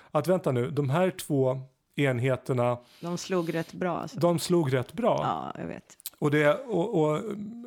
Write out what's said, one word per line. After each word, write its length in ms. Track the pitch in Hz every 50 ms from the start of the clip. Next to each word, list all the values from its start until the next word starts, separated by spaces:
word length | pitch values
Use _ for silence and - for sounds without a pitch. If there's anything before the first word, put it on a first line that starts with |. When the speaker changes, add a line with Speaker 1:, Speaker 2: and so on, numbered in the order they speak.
| - -
Speaker 1:
att 160 | - 151 143
vänta 240 | 156 185 180 - 160
nu, 180 | 131 120 120 -
de 180 | 147 143 143 127
här 200 | 139 170 185 185
två 500 | 180 - - - 151 135 131 127 131 135 131 - _ _ _ _ _
enheterna 840 | - 143 135 127 117 120 135 127 120 - - 135 123 120 123 123 120 - _ - -
Speaker 2:
De 160 | - 170 175
slog 360 | 170 - - 190 180 170 160 160
rätt 200 | 165 160 - -
bra, 240 | 170 180 180 160 -
alltså. 200 | - 165 - 180
Speaker 1:
de 200 | 156 175 175 160
slog 340 | - - 175 175 160 131 131
rätt 200 | 131 120 - -
bra. 260 | - 226 214 143 - -
Speaker 2:
Ja, 380 | 123 90 76 65 - - -
jag 60 | 175
vet. 300 | - - - - _ - _ - - - _
Speaker 1:
Och 120 | - 147
det, 220 | 143 151 147 147 147
och, 480 | - 269 247 214 175 170 226 233 165
och, 160 | 151 151 151 156 226 214 202 208 208 214 233 233 240